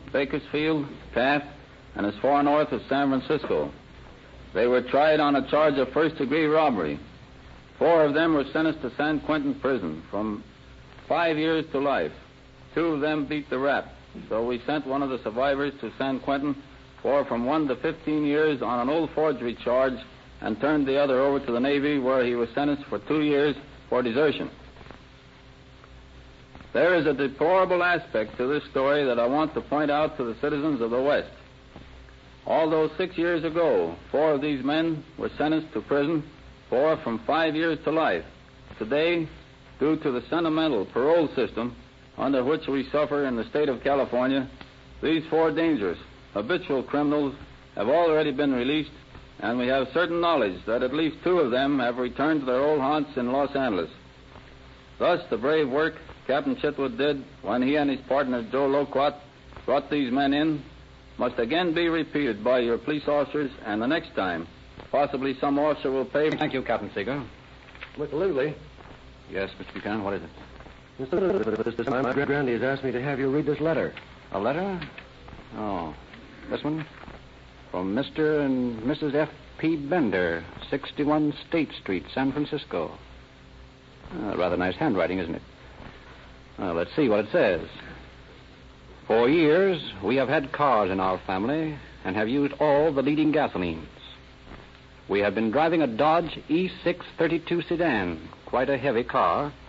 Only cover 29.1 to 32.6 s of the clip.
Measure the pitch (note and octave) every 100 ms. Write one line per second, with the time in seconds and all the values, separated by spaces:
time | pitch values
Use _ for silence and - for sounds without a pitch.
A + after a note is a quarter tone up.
29.1 | A#2+ A#2+ C#3+ D#3 - - C#3+ D3+ D3 D#3
30.1 | - A#2+ A2 D3 D3 D#3 C3+ A2+ B2 C#3
31.1 | B2 - - - - - - - - -
32.1 | - - - - D3+